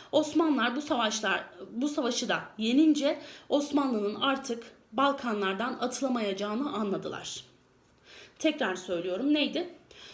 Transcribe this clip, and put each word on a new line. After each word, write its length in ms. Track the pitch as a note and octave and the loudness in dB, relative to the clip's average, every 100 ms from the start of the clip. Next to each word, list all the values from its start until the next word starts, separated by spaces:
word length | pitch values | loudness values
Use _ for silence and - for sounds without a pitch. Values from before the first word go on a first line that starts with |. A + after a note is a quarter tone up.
| - | 0
Osmanlılar 640 | D4 D4+ D#4 E4 B3+ A#3 B3 | 2 2 2 4 4 2 0
bu 60 | |
savaşlar, 600 | - C4 G#3+ G#3+ G3 F3+ - - - | -2 0 0 0 0 -2 -4 -14 -10
bu 160 | A3 C#4+ | -4 -2
savaşı 420 | D#4 A#3+ A#3+ A3 | 0 0 -2 0
da 140 | E3 - - | -2 -2 -2
yenince 640 | A3 C4 D#4 D4 C#4 - - - - | 2 6 6 6 2 0 -6 -18 -2
Osmanlı'nın 640 | D4 C#4+ C#4+ C4+ A3 G#3 G#3+ | 0 2 0 2 0 -2 0
artık 480 | C4+ C4+ - A#3 - - _ | 0 0 -2 -8 -8 -20 _
Balkanlardan 840 | A3 C#4 C4+ B3 G#3 F#3+ G3 A#3+ | 2 2 2 -2 0 0 0 -2
atılamayacağını 1000 | B3 B3 - C4+ B3 G#3 F#3+ G#3 A3 C#4+ | -2 -4 -2 -2 0 0 -2 -2 -2 -2
anladılar. 680 | G3+ G#3 F#3 - - - - - _ _ _ _ _ - - - - | -2 -2 -2 -4 -8 -8 -12 -14 _ _ _ _ _ -20 -20 -20 -2
Tekrar 360 | D#4+ D4+ G#3+ F#3 | -2 0 -2 -2
söylüyorum, 580 | - F3 F3+ F#3 C#4+ | -4 -4 -2 -2 2
neydi? 360 | D4+ C4+ D#4 F4+ - _ - - | 2 2 -2 -6 -10 _ -20 -20